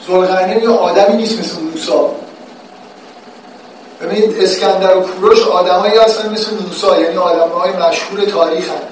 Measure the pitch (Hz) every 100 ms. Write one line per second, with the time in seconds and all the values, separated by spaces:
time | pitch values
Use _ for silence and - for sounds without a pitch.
0 | - 185 185 190 185 220 226 233 - -
1 | 202 220 226 - - - 320 320 - 302
2 | - - - - - - - - - -
3 | - - - - - - - - - -
4 | 170 202 220 185 185 - 196 190 190 185
5 | 185 185 208 233 233 185 180 180 202 214
6 | 220 214 214 214 214 208 180 170 196 170
7 | 165 - 180 170 165 170 180 190 170 165
8 | - 196 196 170 165 160 - 131 -